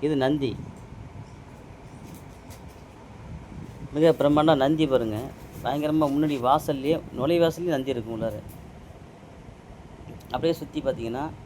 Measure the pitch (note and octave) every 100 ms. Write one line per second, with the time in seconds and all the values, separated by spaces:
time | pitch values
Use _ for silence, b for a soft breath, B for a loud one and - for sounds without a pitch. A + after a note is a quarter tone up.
0 | D3 D3+ C3 D3 C3+ G2+ - - - -
1 | - - - - - - - - - -
2 | - - - - - - - - - -
3 | - - - - - - - - - C#3+
4 | E3 D#3 C#3+ D3 D#3 D3+ C3+ D#3 D3+ C3
5 | A2+ G#2+ C3+ - - - - C#3 D3+ D#3
6 | D3+ C#3 D3+ C#3+ A#2+ D3 - C#3+ C3+ D#3+
7 | - - C3+ E3+ E3 E3 F3 D3 C3 B2
8 | A2 A2+ A2+ G#2 - - - - - -
9 | - - - - - - - - - -
10 | - - - B2+ D#3 E3 D3 D3+ C#3 B2
11 | A#2 A#2+ D3+ -